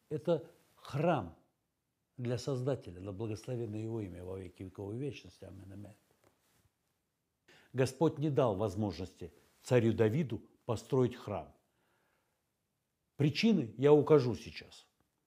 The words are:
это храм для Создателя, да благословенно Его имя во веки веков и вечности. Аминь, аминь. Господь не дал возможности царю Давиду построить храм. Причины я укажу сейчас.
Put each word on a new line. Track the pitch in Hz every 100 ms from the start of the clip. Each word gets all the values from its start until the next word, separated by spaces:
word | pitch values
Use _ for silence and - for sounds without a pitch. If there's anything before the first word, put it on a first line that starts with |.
| -
это | 151 - 165 - - _
храм | _ - 139 165 147 85 - _ _ _ _ _ _ _ -
для | 120 120
Создателя, | - 127 127 127 104 90
да | 98
благословенно | 95 113 107 - 123 110 107
Его | 110 113
имя | 98 90
во | 90 95
веки | 90 -
веков | 95 - 98
и | 113
вечности. | 143 - 92 -
Аминь, | 95 95 95
аминь. | 98 101 - _ _ _ _ _ _ _ _ _ _ _ _ _ _ _ - _
Господь | 123 127 - 160 160
не | 151
дал | 139 123 95
возможности | 107 95 104 85 92 - 85 - _ _
царю | - 127 113
Давиду | 110 110 139 131 110 - _
построить | - 110 - 131 123
храм. | - - 95 73 _ _ _ _ _ _ _ _ _ _ _ _ _ _ _ _
Причины | - 143 - 226 190 113 123
я | 143
укажу | 151 143 151 123
сейчас. | 95 85 - - - _ _ _ _